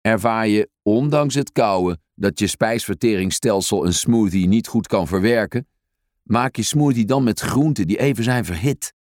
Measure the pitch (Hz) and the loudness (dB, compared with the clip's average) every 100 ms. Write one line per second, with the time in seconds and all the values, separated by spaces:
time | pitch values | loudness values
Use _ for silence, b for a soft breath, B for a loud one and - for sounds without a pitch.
0 | 107 110 110 113 110 107 107 _ - 110 | 0 0 0 0 2 2 0 _ 0 0
1 | 147 147 147 131 139 - 113 95 90 85 | 2 0 0 -2 -4 0 0 2 0 -4
2 | _ - 101 - 101 - 113 117 - 98 | _ -4 -4 0 -4 0 -2 -2 -4 -2
3 | 117 104 95 - 123 101 90 101 82 87 | 0 0 -2 -2 0 0 0 0 0 -2
4 | - 117 104 90 90 107 113 117 - 104 | 0 2 2 2 2 2 0 -4 -2 -2
5 | 82 92 101 120 104 120 139 _ _ _ | 0 0 2 0 0 -4 -8 _ _ _
6 | _ _ _ 113 127 - 107 147 147 120 | _ _ _ -2 0 -4 -2 2 2 2
7 | 107 135 127 107 - 127 156 147 87 196 | 2 2 0 0 -2 0 0 0 -2 0
8 | 139 113 117 123 87 85 113 135 - _ | 0 0 0 0 -2 -2 -2 -4 -8 _